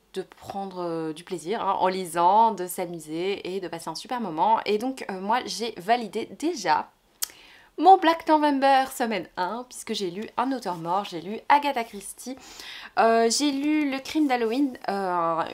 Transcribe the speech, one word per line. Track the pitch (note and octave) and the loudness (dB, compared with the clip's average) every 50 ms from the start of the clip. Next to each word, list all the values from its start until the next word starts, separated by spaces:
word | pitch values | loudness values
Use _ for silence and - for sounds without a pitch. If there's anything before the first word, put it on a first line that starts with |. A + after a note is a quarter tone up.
| _ _ - | _ _ -10
de | F#3+ F3 | -10 -10
prendre, | - - - - - - G3 G3 G3 F#3 F#3 F3 | -12 -14 -20 -16 -12 -10 -10 -10 -10 -8 -6 -6
euh, | E3+ E3 E3 D#3+ D#3+ D#3 | -4 -4 -4 -4 -6 -8
du | D#3+ F3 | -10 -10
plaisir, | - F#3+ E3 D3+ E3 G#3+ A#3 | -10 -10 -8 -6 -4 -4 -2
hein, | F3 F#3+ G3 - | 0 -2 0 2
en | - | 2
lisant, | F#3 F#3 F#3+ F#3 E3 D#3+ E3+ E3+ F3 G3 G#3+ A3+ A3+ | 0 0 0 -6 -4 0 2 4 6 6 6 6 4
de | G#3 F3 F3+ | 2 -2 -8
s'amuser | F3+ - - F#3 E3+ F3 E3 D3+ D3+ D#3 E3 F3+ G3 G3+ - - F3 F#3 | -8 -6 -8 -8 -8 -8 -12 -10 -8 -6 -4 -4 -4 -4 -4 -6 -8 -6
et | G3 | -6
de | F3+ E3 | -8 -8
passer | E3+ E3 - E3 | -10 -10 -10 -10
un | D#3+ | -10
super | - - A3 B3+ A#3+ | -10 -8 -8 -6 -6
moment. | A3+ F#3 D#3+ D#3 F3 G#3+ A3+ - - | -4 -4 -2 0 2 4 4 4 2
Et | - G#3 | 2 0
donc, | G#3 A#3+ C4 C4 C4 - - | 0 0 -2 -6 -6 -8 -8
euh, | F#3+ F#3 | -8 -6
moi | F#3+ G3+ A3+ B3+ - | -2 0 0 0 0
j'ai | G3+ F#3 F#3 A3+ A#3 - | -2 -6 -6 -6 -6 -8
validé | - E3+ G3 A#3 B3 A3+ G3 - G#3+ A#3 - - | -6 0 2 2 2 0 -4 -6 -6 -8 -8 -8
déjà | - C#4+ D#4+ F4+ B3+ F3 E3 D3+ - - - _ _ _ _ _ - - - - - - - - - - _ - - | -4 -4 -4 -4 -2 0 0 0 0 0 -6 _ _ _ _ _ -10 -10 -10 -10 -20 -20 -20 -20 -20 -20 _ -2 4
mon | D4 F4+ F#4+ | 8 8 8
Black | F#4 F4+ D#4+ E4 E4 - | 10 8 4 2 2 2
November | E4 D#4 D4+ D4+ D4 C#4+ C4+ C4+ C4+ C4+ C4 C4 C4 - | 2 2 4 4 2 2 4 4 6 6 4 4 0 -2
semaine | - B3+ A3+ A3 F#3+ - - - | -4 -2 -2 -2 -4 -6 -6 -6
un, | - F3+ F3 G#3 A#3+ B3+ - | -6 -4 -4 -4 -8 -10 -14
puisque | - - - - A3 | -16 -14 -8 -6 -6
j'ai | G3+ G3+ F3 | -4 -4 -6
lu | E3+ G3 A3 - - | -6 -8 -10 -8 -4
un | - A#3+ C4+ | -4 -2 -2
auteur | C4+ B3 - F#3+ F3 | -2 -4 -4 -6 -6
mort, | E3 E3 E3+ F3 G3+ G3+ | -6 -4 -2 -2 -2 -2
j'ai | - F3+ D#3+ | -4 -8 -10
lu | D3+ F#3+ G#3+ - - | -10 -8 -10 -6 2
Agatha | - C#4 C#4+ C#4+ C#4+ C#4 B3 A#3 | 4 4 4 4 0 -4 -4 -6
Christie, | - G#3 G3+ G3 - - - - B3 C4+ - - - - - - - - - - - - - | -8 -10 -16 -14 -14 -16 -14 -12 -14 -14 -14 -16 -20 -20 -18 -18 -16 -16 -16 -16 -6 0 4
euh, | G#3 A3+ A3+ A3+ A3+ A#3 | 4 6 6 4 4 4
j'ai | A3+ - D4 D4 C4+ | 2 2 0 0 0
lu | C#4 C#4+ D4+ D4+ D#4 D4+ C#4 | 0 0 0 2 2 0 0
Le | C4 C4+ | -2 -4
crime | C4 - - D#4 D4+ | -6 -2 0 2 2
d'Halloween, | C4+ B3+ A#3+ A#3 A3 A3+ C4+ D4 C4 B3 - - - | 4 2 2 2 0 2 2 0 0 -2 -4 -6 -4
euh, | G3 G3 G3 F#3 F3+ F3 E3 E3 E3 D#3+ E3 - | -4 -2 -2 -2 0 0 0 0 0 0 -2 -4